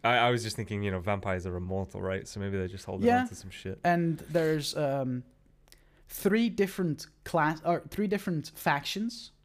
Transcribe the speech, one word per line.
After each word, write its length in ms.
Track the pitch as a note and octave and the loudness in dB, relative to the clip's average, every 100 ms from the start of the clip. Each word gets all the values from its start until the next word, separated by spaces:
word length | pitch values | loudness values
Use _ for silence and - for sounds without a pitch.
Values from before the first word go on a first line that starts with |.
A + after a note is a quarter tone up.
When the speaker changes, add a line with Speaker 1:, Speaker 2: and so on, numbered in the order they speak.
Speaker 1:
I, 140 | A2+ A#2+ | 6 6
I 140 | A#2+ | 6
was 120 | B2 | 4
just 140 | G#2+ - | 0 -6
thinking, 260 | F#2+ G#2 | -4 -2
you 80 | G2+ | 0
know, 100 | F#2+ | 0
vampires 460 | F2+ G2+ G2 F#2 F#2 | 0 0 0 -2 -2
are 100 | F2+ | -6
immortal, 440 | F2+ F#2+ F#2 G2+ | -2 -2 -4 -4
right? 260 | F#2 F#2+ - | -4 -4 -6
So 140 | G#2 | -6
maybe 160 | G2 G2 | -4 -2
they're 120 | F#2 | -4
just 180 | F#2+ - | -6 -8
holding 200 | G2 A#3 | 0 4
Speaker 2:
Yeah. 160 | B3 | 4
Speaker 1:
on 60 | B3 | 2
to 60 | |
some 160 | - - | -6 -14
shit. 280 | - - - | -10 -10 -2
Speaker 2:
And 340 | F3 F3 E3+ D#3 - | 2 4 2 0 0
there's, 440 | E3 D#3+ D#3 C#3+ - | 0 2 2 0 0
um, 480 | D3 C#3 C3 B2 - _ _ _ _ - _ _ - | 0 0 -2 -4 -8 _ _ _ _ -20 _ _ -16
three 400 | - G3+ G#3+ A#3 | -2 2 4 2
different 580 | F#3 F#3+ - F3+ D3 - _ | 2 0 2 -2 -2 -8 _
class, 360 | - E3+ D3+ D#3 | -2 2 2 2
or 180 | E3 E3+ - | 0 0 -2
three 160 | - G#3 | -2 0
different 440 | G3 G3 D#3+ - | 0 0 -2 -4
factions. 800 | - - D3 - F#3+ A3+ - - _ | -2 0 0 0 -4 -4 -6 -16 _